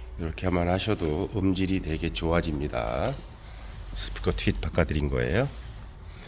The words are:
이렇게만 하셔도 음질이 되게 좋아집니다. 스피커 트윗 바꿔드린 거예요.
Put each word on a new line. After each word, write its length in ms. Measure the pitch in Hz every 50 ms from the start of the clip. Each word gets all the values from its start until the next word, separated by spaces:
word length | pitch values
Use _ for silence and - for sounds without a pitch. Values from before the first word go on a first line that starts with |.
| - - -
이렇게만 500 | - 85 80 - - - 92 87 87 85 87
하셔도 600 | 90 95 - 110 104 78 82 78 76 85 101 - -
음질이 480 | 104 92 98 92 90 95 87 95 92 -
되게 280 | 80 78 78 85 80
좋아집니다. 1000 | - - 82 80 85 87 80 82 76 69 73 71 60 60 57 57 60 69 92 123 139 - - - - - - - - - - - - - - - -
스피커 380 | - - - - - - 90
트윗 300 | 82 - - - - -
바꿔드린 480 | - 82 - 90 85 80 78 78 73 71
거예요. 380 | 65 64 60 62 80 110 135 135 - - - - - - - - - - - - - - -